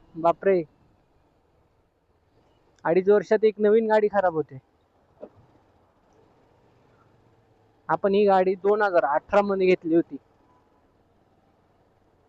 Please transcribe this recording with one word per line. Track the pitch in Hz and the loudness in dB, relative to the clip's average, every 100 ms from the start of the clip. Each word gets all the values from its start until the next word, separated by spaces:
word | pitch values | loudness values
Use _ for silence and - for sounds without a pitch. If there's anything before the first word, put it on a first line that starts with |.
| _ 165 | _ -4
बापरे, | 165 165 196 185 156 _ _ _ _ _ _ _ _ _ _ _ _ _ _ _ _ _ _ _ _ _ | -2 0 0 -2 -4 _ _ _ _ _ _ _ _ _ _ _ _ _ _ _ _ _ _ _ _ _
अडीच | 156 175 190 | -2 0 2
वर्षात | 208 165 220 220 | 0 2 0 0
एक | 208 | 0
नवीन | 208 220 220 | 2 2 2
गाडी | 214 208 | 0 0
खराब | 202 185 | 0 -2
होते. | 160 143 131 - _ _ _ _ _ - _ _ _ _ _ _ _ _ _ _ _ _ _ _ _ _ _ _ _ _ _ _ _ _ _ - | -2 -8 -14 -20 _ _ _ _ _ -20 _ _ _ _ _ _ _ _ _ _ _ _ _ _ _ _ _ _ _ _ _ _ _ _ _ -6
आपण | 160 202 | -4 0
ही | 196 202 | 2 2
गाडी | 190 185 190 | 2 0 -2
दोन | 196 208 | -2 0
हजार | 202 175 | 2 0
अठरा | 147 156 - 202 | 0 -4 -2 -2
मध्ये | 202 190 185 | 0 -2 0
घेतली | 180 165 165 | 0 0 -2
होती. | - 139 _ _ _ _ _ _ _ _ _ _ _ _ _ _ _ _ _ _ _ _ | -2 -12 _ _ _ _ _ _ _ _ _ _ _ _ _ _ _ _ _ _ _ _